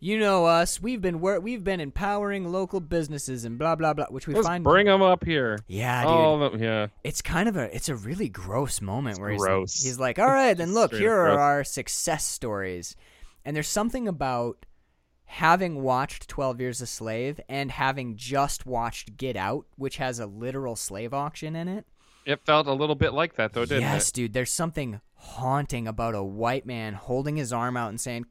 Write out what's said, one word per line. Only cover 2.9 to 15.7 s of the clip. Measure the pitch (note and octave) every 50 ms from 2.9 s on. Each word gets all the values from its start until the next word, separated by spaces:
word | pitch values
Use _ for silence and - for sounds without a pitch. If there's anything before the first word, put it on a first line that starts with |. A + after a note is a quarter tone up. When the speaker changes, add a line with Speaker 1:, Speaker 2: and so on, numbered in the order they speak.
| F3 E3+ D#3 D3 D#3 C#3+ - - B2+ B2 A2+
Speaker 1:
and | A#2 A#2 A#2+
blah, | D3+ E3 E3
blah, | D#3 D#3+ D#3 D3+
blah," | D3 C3+ -
which | - C3+ -
we | - C#3
Speaker 2:
Let's | A3 A3
Speaker 1:
find | E3 F3 F3+ E3
Speaker 2:
bring | C#3 E3 F#3+ G#3
'em | G3+ G3 G3
up | F#3+ F#3 F#3 F3+ -
here. | E3+ E3 C#3+ B2+ A2+ G#2+ G#2+ A2
Speaker 1:
Yeah, | - F2+ G2+ A#2 B2 B2 B2 B2
dude. | D3+
Speaker 2:
All | E3 E3 D#3+ D#3 D3+ D3+ C#3+
of | C3+ -
'em, | A2 A2+
yeah. | A2+ A2 A2 G#2 G#2 - - -
Speaker 1:
It's | - - - -
kind | - - E3 G3 A#3
of | G#3
a, | E3 A#2+ G2+ -
it's | A#2+ - -
a | C#3
really | A2+ F#2+ A2+ D#3 F#3+ G#3+ B2
gross | F#2+ G#2 F#2 F#2 G2+ B2 C#3+ C3 - - G#2+
moment | F#2+ G2 B2+ C#3+ A#2+ G#2
Speaker 2:
It's | F2+
Speaker 1:
where | G2+ G#2
he's, | G#2 G2+
Speaker 2:
gross. | G2 F#2+ F#2+ F#2+ F#2+ G2+ - - C3
Speaker 1:
he's | C3 B2 B2
like, | C3 B2+ A2+ F3
"All | G#3+
right, | C4 C4+ C4+ C4+ B3 G3
then | E3+ E3+ E3+ G3
Speaker 2:
<laughs> |
Speaker 1:
look, | A#3 A3 -
Speaker 2:
Straight | A3+ G#3+
Speaker 1:
here | G3+ A3 A3+ G3 F3
Speaker 2:
up | D#3 D3
Speaker 1:
are |
Speaker 2:
gross. | C#3+
Speaker 1:
our | C#3+ C#3+ C#3+ C#3+ C#3
success | - - C#3 B2 - - - - F3 D#3+ D3 -
stories." | - - - C#3 A#2 G#2 G2 G2 F#2 F2+ F2 E2+ - - - - - _ _ - - _ _ -
And | C#3+ D3+
there's | D3+ D3+ -
something | - G#3 G#3+ A#3 - C4 A#3+
about | G#3 F3+ C#3 C#3+ C3 B2+ A#2+ A#2+ A#2+ - - - - - _ _ _ _ _ _ _ _ _ _
having | - - - D#3+ D#3+ E3+ F#3 F#3+ F3